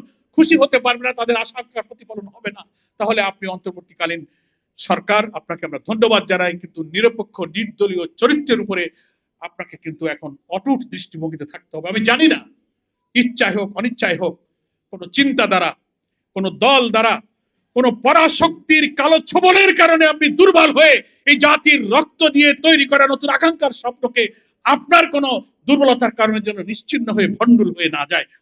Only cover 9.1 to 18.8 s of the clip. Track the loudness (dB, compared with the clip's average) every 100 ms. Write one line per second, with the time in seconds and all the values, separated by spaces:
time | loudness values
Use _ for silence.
9.1 | _ _ _ -20 -18 -18 -16 -16 -8 -8
10.1 | -8 -14 -18 -12 -8 -4 -4 -4 -16 -16
11.1 | -12 -10 -10 -16 -18 _ -12 -6 -4 0
12.1 | 2 2 2 -8 _ _ _ _ _ _
13.1 | -4 -4 -2 -2 -2 -8 -8 -8 -6 -6
14.1 | -4 -6 -8 _ _ _ _ _ -20 -8
15.1 | -2 -2 0 0 0 -2 -8 _ _ _
16.1 | _ _ -8 -8 -2 2 2 2 0 0
17.1 | -2 _ _ _ _ _ -2 -2 0 0
18.1 | 2 2 2 -2 -2 0 0